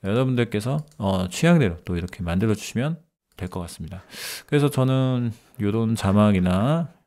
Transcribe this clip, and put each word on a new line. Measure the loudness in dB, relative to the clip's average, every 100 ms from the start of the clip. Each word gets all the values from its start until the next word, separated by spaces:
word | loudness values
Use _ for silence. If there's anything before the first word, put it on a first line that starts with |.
여러분들께서, | -2 0 0 0 0 -2 -4 -4 -6 _
어, | -2 -2 -2
취향대로 | 0 4 4 4 0 -4
또 | -4
이렇게 | -4 -8
만들어 | -4 0 2 0
주시면 | -2 -4 -4 -6 _ _ _ -12
될 | -10
것 | -8
같습니다. | -10 -10 -12 -12 -16 -16 -14 -14 -2
그래서 | 0 2
저는 | 2 2 2 2 0 -2 -6 _ -4
요런 | 0 0 0 0
자막이나 | 2 4 6 4 2 2 2 0 -2 -10